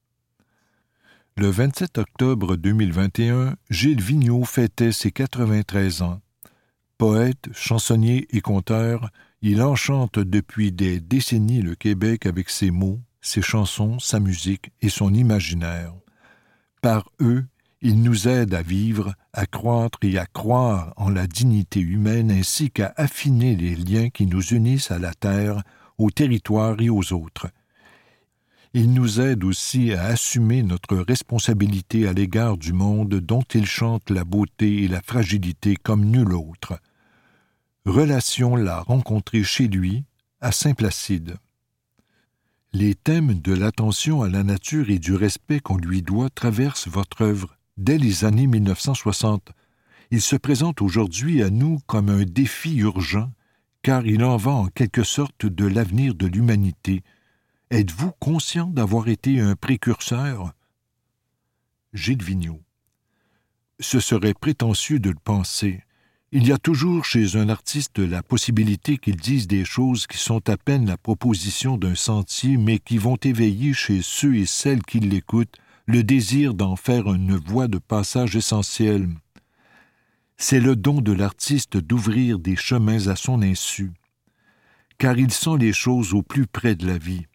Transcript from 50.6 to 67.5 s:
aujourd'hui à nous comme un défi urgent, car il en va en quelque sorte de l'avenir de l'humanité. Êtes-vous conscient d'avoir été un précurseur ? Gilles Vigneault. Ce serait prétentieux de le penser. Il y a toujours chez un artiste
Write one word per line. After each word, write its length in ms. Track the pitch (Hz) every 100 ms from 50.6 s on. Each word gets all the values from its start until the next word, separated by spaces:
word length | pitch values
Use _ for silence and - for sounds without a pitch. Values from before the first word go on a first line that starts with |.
| 170 147
aujourd'hui 600 | 98 104 98 92 147 147
à 80 | 95
nous 300 | 110 151 151 -
comme 220 | 110 101
un 140 | 98
défi 520 | 95 101 135 - 165 139
urgent, 560 | 107 92 85 104 127 - _ _ _ _
car 220 | 135 131 113
il 160 | 107
en 120 | 123 120
va 160 | 123
en 160 | 135 92
quelque 360 | - 110 123
sorte 420 | 101 - 143 - 107
de 200 | 87 101
l'avenir 480 | 110 101 110 135
de 140 | 85 95
l'humanité. 760 | 95 120 104 98 - - 92 - _ _ _ _ _ -
Êtes-vous 400 | 117 95 85 180 -
conscient 480 | 139 160 - 170 175
d'avoir 400 | 143 101 113 110
été 320 | 104 135 131
un 160 | 101 98
précurseur ? 1000 | - 123 120 110 - 120 143 110 87 - _ _ _ _ _ _ _ _ _ _ _ _ _
Gilles 300 | 104 87 131
Vigneault. 380 | 90 95 82 80 _ _ _ _ _ _ _ _ _ _ _ -
Ce 220 | - 123
serait 340 | - 107 107 -
prétentieux 640 | 156 143 117 101 - 147
de 100 | 98
le 100 | 78
penser. 580 | - 104 92 - 104 92 - _ _ _ -
Il 120 | 139 123
y 60 |
a 60 | 139
toujours 480 | 170 143 175 170 -
chez 320 | 120 101 107
un 100 |
artiste 520 | 107